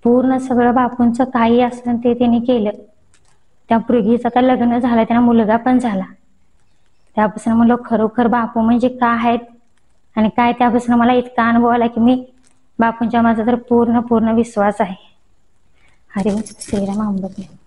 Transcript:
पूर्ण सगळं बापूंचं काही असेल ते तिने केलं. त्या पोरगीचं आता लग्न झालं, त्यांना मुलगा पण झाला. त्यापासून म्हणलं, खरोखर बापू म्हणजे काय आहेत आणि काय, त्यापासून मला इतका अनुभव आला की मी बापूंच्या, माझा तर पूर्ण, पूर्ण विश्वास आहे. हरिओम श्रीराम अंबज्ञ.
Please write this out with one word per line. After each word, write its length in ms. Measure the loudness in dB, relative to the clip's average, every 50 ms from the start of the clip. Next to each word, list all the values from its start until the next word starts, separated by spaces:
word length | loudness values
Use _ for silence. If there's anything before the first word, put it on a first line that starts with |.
पूर्ण 360 | _ 2 2 2 2 0 -2 -2
सगळं 360 | -2 -2 0 0 2 2 2
बापूंचं 500 | 0 0 -2 0 0 0 0 2 0 -4
काही 360 | -2 0 -2 0 2 2 2
असेल 440 | 2 0 -2 -8 -6 -4 -4 -2 0
ते 100 | -2 0
तिने 240 | 0 0 0 0 0
केलं. 320 | 0 0 0 0 0 -4 -6 -8 -16 _ _ _ _ _ _ _ _ _ _ _ _ _ _ _ _ _
त्या 100 | -2 -2
पोरगीचं 500 | 0 0 0 0 2 2 0 0 0 -2
आता 120 | 0 2
लग्न 380 | 2 2 2 2 0 0 0 0
झालं, 240 | 0 0 0 0
त्यांना 180 | 0 2 2 2
मुलगा 360 | 2 4 4 2 2 2 0
पण 220 | 0 0 0 0 0
झाला. 260 | 0 0 -4 -4 -6 -8 -12 _ _ _ _ _ _ _ _ _ _ _ _ _ _ _ _ _ _ _ _
त्यापासून 380 | -2 -2 -2 -2 -4 -4 0
म्हणलं, 240 | 2 4 4 4 2 0 -2
खरोखर 420 | -4 -2 0 0 -2 0 0 0
बापू 340 | 0 0 -2 -4 -4 -4 -2
म्हणजे 280 | 0 0 0 2 0 -2
काय 220 | -2 0 -2 0
आहेत 280 | 0 0 0 -2 -2 -2 -4 -10 -20 -20 _ _ _ _ _ _ _ _ _ _ _
आणि 120 | 0 0 0
काय, 240 | 2 0 0 0
त्यापासून 420 | 2 0 0 0 0 0 0 0 2
मला 180 | 2 4 4
इतका 360 | 2 0 0 -2 -4 -2 0 2
अनुभव 200 | 2 2 2 2
आला 180 | 2 0 0
की 140 | -2 0 0
मी 240 | 2 2 2 0 -2 -10 -20 _ _ _ _ _ _ _ _ -2
बापूंच्या, 440 | -2 -2 -2 -2 -4 -2 0 0
माझा 240 | 2 2 0 0 0
तर 80 | -2 -2
पूर्ण, 460 | -2 -2 0 0 2 2 2 0 -2
पूर्ण 280 | 0 0 0 0 0 0
विश्वास 460 | 0 0 -2 -2 -2 -2 0 0 0 -2
आहे. 360 | -4 -6 -6 -14 -16 -20 _ _ _ _ _ _ _ _ _ _ _ _ _ _ _ _ _ _ _ _ -8
हरिओम 240 | -4 -4 -2 -4 -4 -6
श्रीराम 640 | -10 -14 -20 -12 -8 -6 -4 -4 -4 -4 -4 -4 -4
अंबज्ञ. 340 | -4 -6 -8 -10 -12 -14 -18 -18 -20 -20 _